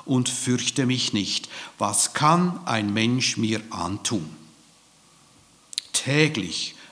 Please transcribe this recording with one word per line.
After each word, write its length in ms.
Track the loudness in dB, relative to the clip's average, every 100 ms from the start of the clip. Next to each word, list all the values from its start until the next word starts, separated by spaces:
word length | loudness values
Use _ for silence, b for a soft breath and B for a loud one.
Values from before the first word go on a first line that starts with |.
| 0
und 220 | 0 2
fürchte 580 | -2 0 0 0 0 0
mich 260 | 0 0
nicht. 360 | 0 -2 -4 -6 B B -4
Was 380 | 0 2 0
kann 460 | 2 4 6 4 0 -2
ein 260 | 0 0
Mensch 440 | 2 2 2 0 0
mir 260 | 0 -2 -6
antun? 580 | -8 -6 -4 -4 -4 -4 -12 -20 -20 -20 -20 _ _ -20 -20 -20 -20 -20 -20 _ -12 -4
Täglich 840 | -2 2 4 4 2 -4 -6 -8 B B